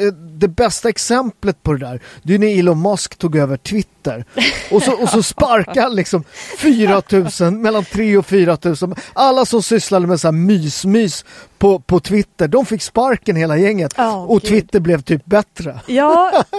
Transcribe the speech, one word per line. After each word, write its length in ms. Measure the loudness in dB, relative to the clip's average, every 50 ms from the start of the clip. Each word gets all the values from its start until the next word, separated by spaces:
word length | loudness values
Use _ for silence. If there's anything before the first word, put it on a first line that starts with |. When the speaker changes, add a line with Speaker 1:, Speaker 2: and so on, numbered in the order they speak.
| -2
Speaker 1:
eh, 60 | -2 -4
det 340 | -6 -10 -20 -4 -2 -2
bästa 420 | 0 2 0 0 0 -2 -2 -4 -4
exemplet 760 | -4 -4 -2 -2 0 0 -2 -2 -6 _ -4 -4 -4 -4 -2
på 100 | -4 -4
det 60 | -4 -4
där, 140 | -8 -12 -12 -14 -18 -20 -8 -2
det 120 | 0 2
är 40 | 2
när 200 | 2 2 2 2
Elon 220 | 2 2 2 2
Musk 340 | 0 0 -2 -2 -6 -10 -8
tog 180 | -6 -4 -2 0
över 220 | 0 0 0 -2
Twitter. 680 | -6 -6 -4 -4 -4 -4 -6 _ _ -10 -8 -8 -8 -10 -10 -6 -4 -2 -2 -4 -6 -4 0
Och 100 | 0 2 2
så, 100 | 2 0 0
och 80 | 0 0
så 140 | 2 0 0
sparkade 720 | 0 -2 0 0 2 2 2 0 0 0 0 0 0 0
liksom 280 | -2 -2 -2 -4 -4 -4 -8 -14 -18 -16 -14 -10 0
fyra 420 | 2 2 4 4 4 4 2 2
tusen, 600 | 0 2 0 0 0 0 -2 0 0 0 0 0
mellan 240 | 0 0 0 0 -2
tre 320 | -4 -4 -2 0 2 4
och 80 | 2 2
fyra 320 | 2 2 2 4 2 2
tusen. 380 | 0 -2 -2 -2 -2 -4 -6 -6 -10 -14 -8 -2
Alla 320 | 2 2 2 4 2 0
som 180 | 0 0 -2 0
sysslade 440 | 0 0 0 0 0 0 0 2
med 120 | 0 0 0
så 80 | 0
här 40 | 0
mys-mys 960 | 0 2 2 2 2 2 0 -2 -6 -4 -2 0 2 2 2 0 -4 -8 -14 -18 -20 -20 -20 -20 _
på, 220 | 0 2 2 2 2
på 200 | 0 0 0 0
Twitter, 480 | 0 0 0 0 0 -2 _ -4 -2
de 180 | 0 2 0 0
fick 160 | 0 -4 -6
sparken 540 | -8 -4 -2 0 0 0 0 0 -2 -2 -2
hela 220 | 0 0 0 0
gänget. 360 | 2 2 0 0 -2 -4 -4 -2
Speaker 2:
Ja, 180 | -2 -2 -2 -2
Speaker 1:
Och 240 | -4 -2 0 0 0
Speaker 2:
gud. 80 | 2 0
Speaker 1:
Twitter 300 | 0 0 0 0 -2 0
blev 220 | 0 0 0 0
typ 240 | 0 -2 -4 -4 -2
bättre. 540 | 0 0 0 0 -2 _ -14 -12 -12 -12 -12 -8
Speaker 2:
Ja, 560 | -4 0 0 2 4 4 2 2 2 2 0 0 -2 -6